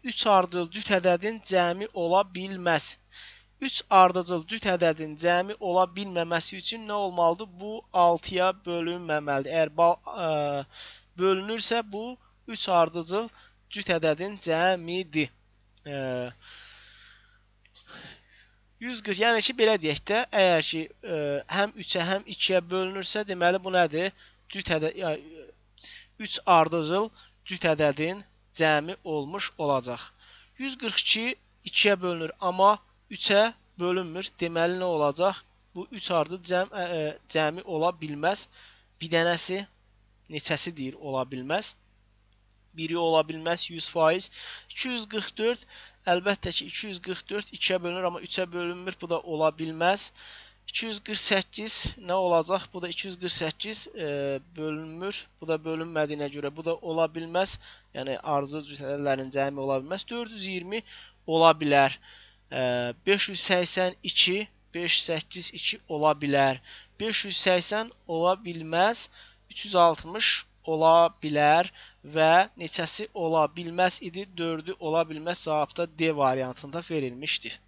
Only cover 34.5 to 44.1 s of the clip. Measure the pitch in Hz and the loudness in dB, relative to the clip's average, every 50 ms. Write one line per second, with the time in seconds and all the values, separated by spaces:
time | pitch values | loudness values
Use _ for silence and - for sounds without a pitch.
34.5 | 165 165 170 175 180 185 185 180 165 151 147 143 139 165 180 196 185 - - _ | 0 0 2 2 0 0 -2 0 2 2 2 2 2 2 2 2 0 -2 -10 _
35.5 | _ _ _ _ - 175 - - 240 196 - - 175 160 151 160 180 185 170 170 | _ _ _ _ -12 -12 -12 -12 -12 -10 -4 0 0 0 0 0 -4 -10 -4 -2
36.5 | 180 180 190 - 208 196 180 175 175 160 151 151 151 - _ - - 160 156 151 | 0 0 0 -2 -4 -6 -4 -4 -2 -2 -2 -4 -6 -8 _ -2 0 0 2 2
37.5 | 165 185 - 196 165 156 165 180 175 156 156 151 147 147 156 180 208 - - - | -2 -4 -8 -6 -2 0 0 0 0 -2 -8 -10 -6 -2 0 0 0 -2 -6 -12
38.5 | _ - - - - _ _ _ _ _ 165 156 170 165 170 175 170 165 - - | _ -20 -20 -20 -20 _ _ _ _ _ -4 0 0 2 2 2 0 0 -2 -4
39.5 | 185 196 196 - _ _ _ _ _ _ _ _ _ _ _ - 156 147 - - | -6 -6 -6 -10 _ _ _ _ _ _ _ _ _ _ _ -12 -10 -8 -4 -4
40.5 | 156 - - 180 165 147 131 131 151 - 156 139 135 131 127 127 135 127 127 143 | -4 -4 -4 -6 -8 -8 -8 -8 -8 -10 -8 -4 -4 -4 -4 -4 -6 -10 -4 -4
41.5 | 165 208 214 - - _ _ _ _ _ _ _ _ _ _ _ _ _ _ _ | -4 -4 -4 -8 -12 _ _ _ _ _ _ _ _ _ _ _ _ _ _ _
42.5 | _ _ _ _ _ 160 160 160 165 170 165 165 160 160 156 156 160 160 160 165 | _ _ _ _ _ -8 -6 -4 -2 0 2 4 4 4 2 2 -4 -6 -4 -2
43.5 | 170 170 - - 170 160 - - - 170 156 160 | -2 -2 -4 -6 -6 -8 -8 -4 0 2 4 4